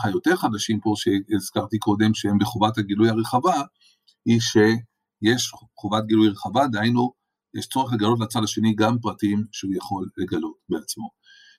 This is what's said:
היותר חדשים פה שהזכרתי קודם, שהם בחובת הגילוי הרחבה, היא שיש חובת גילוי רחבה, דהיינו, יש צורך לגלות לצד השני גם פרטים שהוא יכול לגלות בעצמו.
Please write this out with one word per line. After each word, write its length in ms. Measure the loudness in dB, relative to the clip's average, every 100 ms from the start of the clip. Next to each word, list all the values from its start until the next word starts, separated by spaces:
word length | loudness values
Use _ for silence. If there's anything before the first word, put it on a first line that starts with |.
היותר 340 | 0 -2 0 0
חדשים 440 | 0 -4 -4 -2
פה 120 | 0 0
שהזכרתי 840 | 0 0 0 -4 -2 -6 -4 -2
קודם, 360 | 0 2 2
שהם 240 | 2 0 0
בחובת 400 | 0 0 -2 -2
הגילוי 300 | -4 2 2
הרחבה, 540 | 2 0 0 2 0 -4 _ _ _ _ _
היא 160 | 0 2
שיש 1120 | 4 4 4 2 -4 _ _ _ 0 0 -2 -10 -20 -10
חובת 300 | -4 -2 2
גילוי 220 | 4 4
רחבה, 380 | 2 -4 0 0
דהיינו, 460 | 2 2 2 0 -4 _ _ _
יש 120 | -12 -6
צורך 260 | -4 -2
לגלות 280 | 0 2 0
לצד 200 | -2 -4
השני 300 | -4 0 0
גם 240 | 2 2 2
פרטים 460 | -4 -2 -2 0 -4
שהוא 220 | -8 -6
יכול 340 | -6 -6 -8 -8 -8
לגלות 400 | -6 -4 -6 -12 -8
בעצמו. 420 | -8 -8 -12 -14 _ _ -20 -20